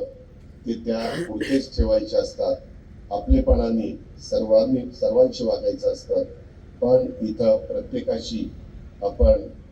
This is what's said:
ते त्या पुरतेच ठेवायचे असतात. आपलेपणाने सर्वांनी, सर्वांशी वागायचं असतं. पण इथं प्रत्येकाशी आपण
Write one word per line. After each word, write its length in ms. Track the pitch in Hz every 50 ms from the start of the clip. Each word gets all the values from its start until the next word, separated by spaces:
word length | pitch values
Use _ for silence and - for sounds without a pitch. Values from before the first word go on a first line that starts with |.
| - - - - - - - - - - - - -
ते 80 | 117 117
त्या 500 | 113 - 123 113 113 113 - - 160 175 -
पुरतेच 500 | - - - - 269 - - - - -
ठेवायचे 400 | - 539 554 539 - - 539 508
असतात. 380 | 508 - - 523 - 539 554 - - - - - - - - - - -
आपलेपणाने 880 | - - - - 139 - - - - - 117 113 113 113 - - - - - - - - - -
सर्वांनी, 640 | - - 113 107 - 110 110 127 - 123 120 -
सर्वांशी 520 | - - - - 110 123 - - - - 123
वागायचं 500 | 110 104 - - 508 - - - 170 -
असतं. 300 | - - - - 135 - - - - - - - - - - - -
पण 240 | 123 123 127 127 127 - - -
इथं 360 | 110 107 - - 117 110 110 107
प्रत्येकाशी 920 | - - - - - - 127 120 - - 113 113 - - 117 104 - - - - - - - - - - - - 101
आपण 300 | 101 - - 123 110 107 104 - - - - - -